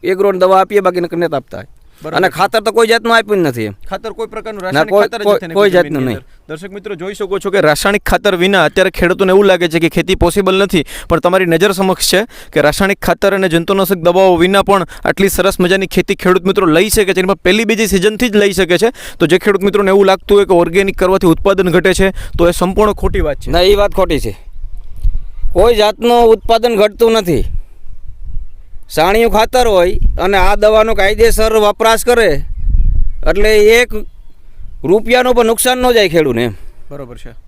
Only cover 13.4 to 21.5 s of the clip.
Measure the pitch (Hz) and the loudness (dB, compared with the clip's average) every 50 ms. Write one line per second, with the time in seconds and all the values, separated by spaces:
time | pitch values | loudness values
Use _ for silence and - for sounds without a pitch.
13.4 | 190 185 156 170 170 - 196 196 190 170 196 180 160 175 175 185 190 190 180 170 | -2 0 -2 -2 -2 0 0 0 0 -2 -2 -2 0 0 2 4 4 4 4 4
14.4 | 170 180 196 202 190 180 196 196 175 - - - - - 160 - 196 196 - - | 2 2 2 0 2 2 0 0 0 -4 -10 -6 -4 -4 -2 0 0 -2 0 0
15.4 | 180 196 190 - 185 180 185 196 190 185 - - 170 - 196 - - 185 185 190 | -2 -2 0 0 0 0 0 0 -2 -2 -2 -4 -2 -2 -4 -4 -2 0 0 0
16.4 | 175 185 190 190 190 170 151 160 190 214 - 226 208 180 190 180 185 185 196 180 | 0 0 0 0 0 2 2 2 0 0 0 -2 0 0 0 -2 0 -2 -2 -2
17.4 | _ 180 185 214 233 208 220 202 226 202 180 196 170 214 214 208 247 247 202 214 | _ 0 0 0 0 -2 -2 -2 -2 0 0 0 0 0 -2 0 -4 0 0 2
18.4 | 208 202 196 185 175 156 175 170 196 226 - - - - - - - 147 160 185 | 0 0 0 0 0 0 0 0 0 0 -2 -4 -16 -18 -4 -2 0 2 2 0
19.4 | - 214 202 190 180 202 190 208 202 190 190 202 202 190 190 190 - - 208 202 | 2 0 -2 0 0 -2 -2 -2 0 2 2 4 4 2 2 0 0 2 2 2
20.4 | 202 160 185 175 170 165 165 190 196 196 190 - 185 180 190 190 - 180 165 - | 4 4 2 2 2 2 0 -2 -2 -2 -2 -2 0 0 0 2 2 2 2 2
21.4 | - 196 | 2 0